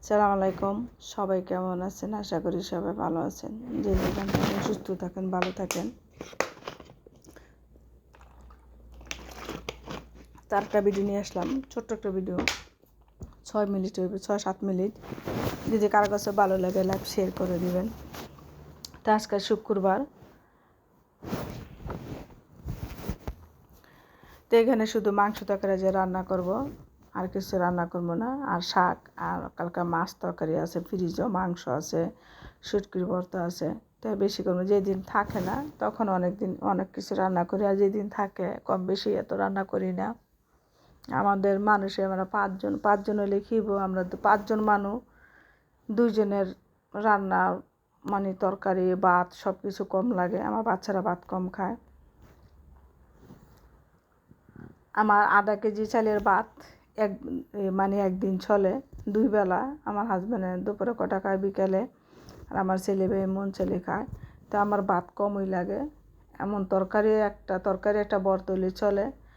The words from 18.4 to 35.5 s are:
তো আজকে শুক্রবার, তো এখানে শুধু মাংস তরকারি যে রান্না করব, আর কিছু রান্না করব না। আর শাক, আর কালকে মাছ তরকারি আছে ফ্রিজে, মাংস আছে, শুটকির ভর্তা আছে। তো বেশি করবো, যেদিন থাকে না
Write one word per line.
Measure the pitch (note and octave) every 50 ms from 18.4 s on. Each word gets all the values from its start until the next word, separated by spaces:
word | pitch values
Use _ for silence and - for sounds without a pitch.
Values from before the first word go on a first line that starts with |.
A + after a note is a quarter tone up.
| - - - - - - - - - - - - -
তো | -
আজকে | G#3+ G#3+ G#3+ - - G3+
শুক্রবার, | G3 - A3 G#3 - - A3 G3 F#3 G3 F#3 G#3+ C#4 - - - - - - - _ _ _ _ _ _ _ _ _ _ _ _ _ _ _ _ - - - - - - - - - - - - - - - - - - - - - - - - _ _ - - - - - - - - - - - - - - - - - - - - _ _ - - - - _ - - - - - - - - - - - _ _
তো | - A#3
এখানে | A3+ A3+ C4+ A3 A3
শুধু | A3 - A#3 G3 G#3+
মাংস | G3+ G3+ G3+ G#3 G#3 - G#3
তরকারি | F#3 G3+ G3 - G3 G3 F#3
যে | F#3+ F#3+
রান্না | F#3+ G3 F#3+ F#3 F3+ F#3 F#3
করব, | F#3 F#3+ F#3 F3+ F3 F#3+ A3+ C#4 C#4+ - - - - _ _ - - -
আর | G3 F#3 F#3
কিছু | - G3 F#3+ - - F#3+
রান্না | F3+ F3 F3+ F3 E3+
করব | F3 - F3+ F3 E3+ E3+
না। | E3+ A3+ A#3+ C4 C#4 C#4+
আর | - - F3
শাক, | F3+ - - G3 F3+ F3+ F3 - - - _ -
আর | E3+ E3+ F3 F3 - - - -
কালকে | E3+ F3 E3+ - F3
মাছ | E3+ E3+ E3 E3+ F#3 - _
তরকারি | - F3+ F3 - E3+ D#3+ D#3+ D#3
আছে | D#3 E3+ - F3
ফ্রিজে, | F3 - - F#3 F3+ E3+ - - F#3
মাংস | A#3+ G3 F3+ F#3 F3+ F3 F3 - -
আছে, | B2+ C#3 D#3+ - - E3 E3+ - - - - - - - - - - _
শুটকির | - - - G3+ G3+ - - F#3+ F3+
ভর্তা | F3 F3+ F3+ F3+ F3+ - F#3 F3
আছে। | F3 F3 - E3+ D3 - - - _ _ _
তো | - A3+ G#3+
বেশি | G3 G3 G3+ G3+ - F#3+
করবো, | G3 F3+ F3+ F3+
যেদিন | F#3+ G3+ G3+ F#3+ G3 F#3+ F#3+
থাকে | F#3 - - G#3+ G3+ - - G#3+
না | F3+ F3+